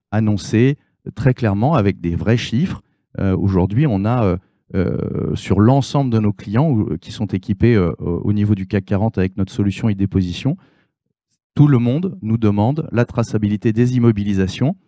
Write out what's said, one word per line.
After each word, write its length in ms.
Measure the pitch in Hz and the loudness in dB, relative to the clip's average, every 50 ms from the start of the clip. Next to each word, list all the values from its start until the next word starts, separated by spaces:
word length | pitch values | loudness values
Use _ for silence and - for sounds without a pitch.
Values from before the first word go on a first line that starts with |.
| _ _ | _ _
annoncer 680 | - 110 110 107 104 95 - - - 107 120 135 143 - _ _ _ _ _ - - | -2 0 0 0 0 -2 -2 0 2 2 4 2 2 -2 _ _ _ _ _ -14 -10
très 200 | - - 131 127 | -2 0 0 0
clairement 400 | - 120 107 95 101 113 143 170 | 2 0 0 0 0 0 0 2
avec 260 | 131 98 101 - - | 2 2 0 -2 -2
des 140 | 85 87 85 | -4 -4 -4
vrais 220 | 85 82 98 120 | -2 0 0 0
chiffres. 440 | 117 - - - 120 175 - - - - _ _ _ _ _ - - | 0 0 -2 -2 -2 -2 -2 -4 -10 -14 _ _ _ _ _ -8 -4
Euh, 180 | 98 95 92 | -2 0 0
aujourd'hui, 480 | - 85 101 95 90 90 95 101 123 160 | 0 0 0 2 2 0 2 2 0 2
on 160 | 147 104 95 98 | 2 0 0 0
a, 220 | 107 123 127 113 | 0 0 2 2
euh, 120 | 95 87 92 - _ _ _ _ - - | 0 0 -2 -4 _ _ _ _ -6 -4
euh, 600 | 95 90 60 - - - - - - - - 80 | -2 -2 -2 -2 -4 -4 -4 -4 -4 -4 -4 -4
sur 260 | 87 - - 92 95 | -6 -4 0 2 4
l'ensemble 480 | 104 117 135 139 131 - - 143 139 127 | 4 6 4 4 2 0 -2 -2 0 0
de 100 | 113 113 | 0 0
nos 140 | 107 104 95 | 0 0 -2
clients 360 | - - 101 101 117 151 165 | -4 -6 -4 0 0 2 2
ou, 280 | 135 107 95 - 80 | 2 0 0 -2 -4
qui 140 | 82 - - | -8 -8 -12
sont 160 | - - 113 | -10 -8 -6
équipés, 480 | - - 92 - - 104 95 104 120 120 | -4 -4 -4 -4 -4 -2 2 2 4 4
euh, 180 | 104 87 85 - - | 4 2 0 -2 -4
au, 220 | 92 87 85 - - | -4 -4 -4 -2 -2
au 80 | 95 104 | -2 0
niveau 220 | 104 101 104 107 | 0 2 2 0
du 120 | 95 95 | 0 -2
cac 160 | 95 104 98 95 | -2 -2 -4 -2
quarante 340 | - 104 95 107 113 - | -2 -2 -2 0 -2 0
avec 200 | 101 95 92 - | -2 -2 -2 -2
notre 160 | - 95 92 - | -4 -6 -4 -4
solution 360 | - 101 101 92 - - 113 | -2 -2 -2 -2 -2 -2 -2
e-déposition, 680 | 104 98 101 98 - 98 92 87 87 - - 131 170 - _ _ _ _ _ _ _ _ _ _ _ _ _ _ _ _ _ _ _ | 0 0 -2 0 0 0 0 0 -4 -4 -4 -4 -4 -4 _ _ _ _ _ _ _ _ _ _ _ _ _ _ _ _ _ _ _
tout 140 | - 147 | 4 4
le 100 | 147 139 | 6 6
monde 400 | 120 120 120 127 160 180 190 143 95 | 4 2 0 0 -2 -4 -6 -8 -8
nous 160 | - 107 113 | -4 -2 -2
demande 520 | 117 110 104 101 101 104 120 151 151 - - | 0 2 0 2 2 0 0 0 -2 -6 -4
la 140 | - 113 120 | -2 -2 -2
traçabilité 680 | - - 123 113 - - 107 107 104 104 104 - 117 | 0 -2 -4 -4 -2 -2 -2 0 -2 -2 0 -2 0
des 240 | 107 113 123 123 127 | 0 2 0 2 2
immobilisations 800 | 127 117 117 110 101 101 104 101 95 95 92 - - 123 147 196 - _ | 2 4 4 2 2 0 -2 0 0 0 -2 -2 -2 -2 -2 -2 -4 _